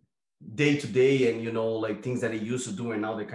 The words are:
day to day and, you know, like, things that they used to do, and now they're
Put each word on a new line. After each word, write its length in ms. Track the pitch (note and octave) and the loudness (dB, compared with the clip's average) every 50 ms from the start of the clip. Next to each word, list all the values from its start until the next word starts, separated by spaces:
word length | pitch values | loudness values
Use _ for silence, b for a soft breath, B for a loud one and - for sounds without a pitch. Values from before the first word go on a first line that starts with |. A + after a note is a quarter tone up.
| _ _ _ _ _ _ _ _ - - A2+ | _ _ _ _ _ _ _ _ -16 -10 0
day 220 | B2 D3 D3 C#3+ C#3+ | 2 4 4 4 2
to 80 | - | -2
day 460 | A2 G2 B2+ B2+ C3+ C#3 C3 B2 A#2 | 0 4 4 6 6 6 6 4 2
and, 100 | A2+ A2+ | 2 0
you 80 | A2+ A2+ | -4 -4
know, 180 | A2 A2+ A2+ A2+ | -2 -2 0 0
like, 280 | A2+ A2 A2 A2 G2+ - | 0 -2 -2 -4 -4 -4
things 200 | - B2+ B2 B2 | -4 -4 -4 -2
that 100 | B2 A2+ | -2 -2
they 80 | A2+ G#2+ | -2 -4
used 300 | G#2 A2+ B2+ B2+ - A2+ | -4 -4 -4 -4 -4 -6
to 40 | |
do, 200 | G2 F#2 A#2+ A#2 | -6 -6 -6 -4
and 100 | A2 G#2 | -4 -4
now 140 | G#2+ - A2+ | -4 -4 -4
they're 100 | G#2+ G#2 - | -6 -6 -8